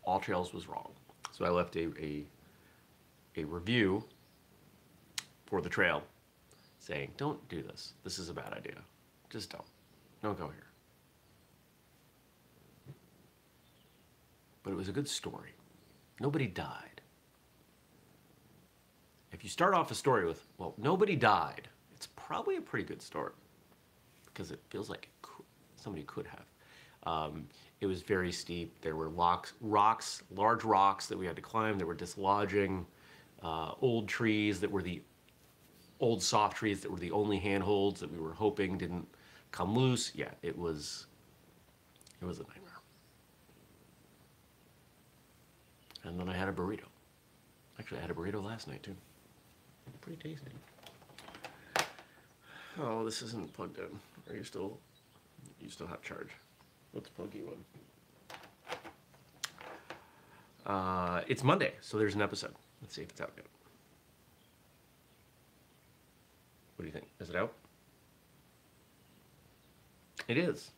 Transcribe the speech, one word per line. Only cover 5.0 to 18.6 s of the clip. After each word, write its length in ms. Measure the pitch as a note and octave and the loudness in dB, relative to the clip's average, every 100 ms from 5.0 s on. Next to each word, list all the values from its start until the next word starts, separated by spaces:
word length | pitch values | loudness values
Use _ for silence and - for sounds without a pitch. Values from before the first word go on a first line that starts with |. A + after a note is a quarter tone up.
| - - - - - | -10 -10 -10 -20 -4
for 160 | G2 | -2
the 80 | F2 | 0
trail 340 | F#2 F2+ D2+ - - _ _ _ - - - | 4 4 4 -2 -18 _ _ _ -20 -20 -20
saying, 340 | - D2 C#2 - | -6 -4 -4 -2
"Don't 320 | C#3+ - - | -4 -4 -8
do 140 | E2+ | -8
this. 320 | - - - - | -8 -12 -14 -12
This 160 | F#2+ F#2 | -10 -8
is 80 | E2+ | -6
a 60 | |
bad 200 | D#2+ G#1+ | -8 -8
idea. 220 | G1+ - - - _ - _ - | -8 -8 -12 -16 _ -20 _ -14
Just 220 | A#2 - | -10 -10
don't. 140 | - - _ - - - - | -12 -16 _ -20 -20 -20 -6
Don't 160 | G#2+ G2 | -4 -2
go 120 | D#2 | -6
here." 180 | D2+ - - _ _ _ _ _ - _ _ _ _ _ _ _ _ _ _ _ - - - - - - - - _ _ _ - - - _ - _ - _ _ - | -8 -18 -20 _ _ _ _ _ -20 _ _ _ _ _ _ _ _ _ _ _ -20 -20 -20 -20 -20 -20 -20 -20 _ _ _ -20 -20 -20 _ -20 _ -20 _ _ -12
But 80 | - | -6
it 40 | F#2 | -4
was 140 | F#2+ | -2
a 20 | |
good 160 | G2+ C#3+ | -2 -2
story. 440 | - - - - - - - - - - - | -4 -6 -8 -14 -20 -20 -20 -20 -20 -20 -2
Nobody 260 | C3 D3+ A#2+ | 0 2 0
died. 540 | F2 D2+ - - - - - _ _ _ _ - _ _ - - - _ - - - | -2 -6 -8 -12 -18 -20 -20 _ _ _ _ -20 _ _ -20 -20 -20 _ -20 -20 -20